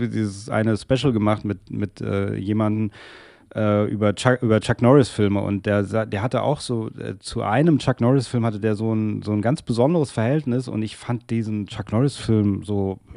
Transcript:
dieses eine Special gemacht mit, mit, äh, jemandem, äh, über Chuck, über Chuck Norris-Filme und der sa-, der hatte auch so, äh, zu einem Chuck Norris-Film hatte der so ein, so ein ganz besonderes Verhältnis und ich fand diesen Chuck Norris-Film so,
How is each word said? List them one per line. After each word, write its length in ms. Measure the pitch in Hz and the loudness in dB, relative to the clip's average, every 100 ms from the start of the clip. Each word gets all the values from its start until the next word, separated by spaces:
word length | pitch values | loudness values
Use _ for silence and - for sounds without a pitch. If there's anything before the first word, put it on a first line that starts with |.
| 117 | -2
dieses 400 | 110 104 95 110 | -2 -4 -6 -4
eine 260 | 110 110 104 | 0 0 0
Special 360 | - 131 139 | 0 0 2
gemacht 320 | 110 107 107 107 | 0 0 0 -4
mit, 240 | 95 - | -8 -8
mit, 320 | 113 101 - | -6 -6 -6
äh, 320 | 107 98 101 | -4 -2 -2
jemandem, 560 | 104 101 107 107 107 107 - - - - _ _ | -4 -2 0 0 0 -4 -8 -20 -20 -20 _ _
äh, 320 | 110 107 104 107 | -2 0 2 0
über 240 | 104 104 | 0 0
Chuck, 280 | 101 127 127 | 2 2 2
über 180 | 117 110 | 4 2
Chuck 220 | - 117 | 2 2
Norris-Filme 580 | 123 143 117 - 101 101 | 6 8 6 2 2 2
und 240 | 98 101 | 0 -2
der 200 | 104 104 | 0 0
sa-, 200 | 95 110 | 0 -2
der 160 | 110 104 | -2 -4
hatte 220 | 107 123 | -2 -2
auch 180 | 110 147 | -2 -2
so, 300 | - 117 110 | -4 -4 -6
äh, 280 | - 110 95 | -8 -10 -10
zu 220 | - 117 | -10 -6
einem 360 | 104 120 170 139 | 0 2 4 4
Chuck 240 | - - | 2 2
Norris-Film 420 | 117 139 117 120 | 2 2 0 0
hatte 160 | 113 104 | 0 0
der 140 | 110 | -2
so 180 | 104 113 | 0 -2
ein, 300 | 110 107 104 | 0 -2 -4
so 100 | 101 | -2
ein 80 | 107 | 0
ganz 220 | 113 160 | 0 -2
besonderes 480 | - 113 135 175 135 | -2 2 2 2 0
Verhältnis 580 | - 113 156 127 127 123 | -2 0 0 0 -4 -2
und 140 | 110 | -6
ich 160 | 110 - | -6 -8
fand 320 | - 120 - | -6 -6 -4
diesen 360 | 117 107 107 95 | -4 -2 -4 -6
Chuck 260 | - 101 | -10 -2
Norris-Film 680 | 107 139 - - 110 104 95 | 0 0 0 2 4 4 0
so, 360 | 98 101 95 92 - | -2 -2 -2 -4 -12